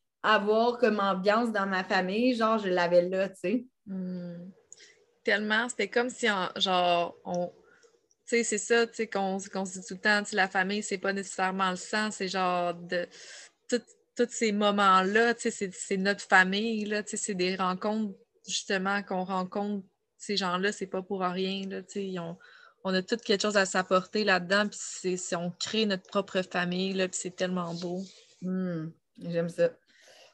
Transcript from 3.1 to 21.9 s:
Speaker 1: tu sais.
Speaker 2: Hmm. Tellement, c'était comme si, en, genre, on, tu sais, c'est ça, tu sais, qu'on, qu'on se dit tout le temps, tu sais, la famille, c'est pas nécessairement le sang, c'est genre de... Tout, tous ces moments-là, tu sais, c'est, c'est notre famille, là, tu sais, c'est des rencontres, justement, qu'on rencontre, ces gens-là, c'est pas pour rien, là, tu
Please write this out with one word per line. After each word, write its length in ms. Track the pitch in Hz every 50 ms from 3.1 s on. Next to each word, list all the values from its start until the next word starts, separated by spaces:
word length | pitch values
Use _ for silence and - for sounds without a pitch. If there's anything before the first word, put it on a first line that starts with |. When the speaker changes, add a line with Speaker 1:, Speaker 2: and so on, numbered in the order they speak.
| 185 190 196 190
Speaker 1:
tu 60 | 190 -
sais. 240 | - 185 214 247 247 - _ _ _
Speaker 2:
Hmm. 640 | 196 190 185 185 180 180 180 175 175 175 175 175 190 - _ _ _ - - - - _ _ _ _ _ _ _
Tellement, 440 | 226 202 208 214 214 214 220 240 247
c'était 200 | - - 202 196
comme 200 | - 240 240 254
si, 200 | 247 - 240 220
en, 180 | 208 185 180 - -
genre, 600 | - 196 190 185 180 180 175 175 175 170 - - - -
on, 240 | 185 180 175 175 -
tu 880 | - - _ _ _ _ _ _ _ _ _ _ _ _ _ - 240
sais, 80 | 233 226
c'est 140 | - 220 202
ça, 280 | - - 233 233 233
tu 80 | 226 -
sais, 120 | - 220 214
qu'on, 300 | - 196 190 190 190 196 190 -
qu'on 120 | - 190 196
se 140 | 185 185 185
dit 60 | 185
tout 80 | - 190
le 60 | 185
temps, 220 | - 214 208 208
tu 80 | 208 -
sais, 60 | 214
la 120 | 196 185 190
famille, 340 | - 190 185 190 208 214
c'est 160 | 208 - 202 185
pas 140 | - 196
nécessairement 580 | 196 196 190 - - - 190 190 190 190 190 185
le 60 | 180
sang, 340 | 180 - - - 214 214 214
c'est 180 | 208 - 196 180
genre 460 | 190 190 185 180 180 175 175 175 170
de... 320 | 175 175 175 190 175 175 - - - - - - - - - _ _ _ -
Tout, 120 | 247 233 - - - _ _ _ _
tous 100 | - 240 240
ces 220 | - - 233 214
moments-là, 840 | 202 208 208 208 202 202 202 190 190 185 185 196 208 220 233 240 233
tu 80 | -
sais, 80 | - 233
c'est, 240 | - - 202 185 -
c'est 220 | - - - 196
notre 260 | 190 190 202 202 196 -
famille, 600 | - 202 185 185 185 196 202 220 233 226 214 208
là, 160 | 208 208 208
tu 80 | 208 -
sais, 60 | 226
c'est 180 | 202 - - 202
des 220 | 180 180 185 190
rencontres, 580 | 185 190 180 185 185 - 208 214 220 220 202 190 - _ _ _ _ _
justement, 560 | 190 - - - - 202 190 185 196 202 202
qu'on 220 | 196 - 196 180 185
rencontre, 600 | 185 196 185 185 185 - 208 202 208 208 196 185 - _ _ _ _ _
ces 200 | _ - - 202
gens-là, 360 | 190 196 180 180 185 190 208
c'est 140 | 208 - 190
pas 160 | 185 - 190
pour 180 | 185 - 202 185
rien, 420 | 185 180 175 190 190 190 196 196 196 190
là, 140 | 190 190
tu 100 | 190 -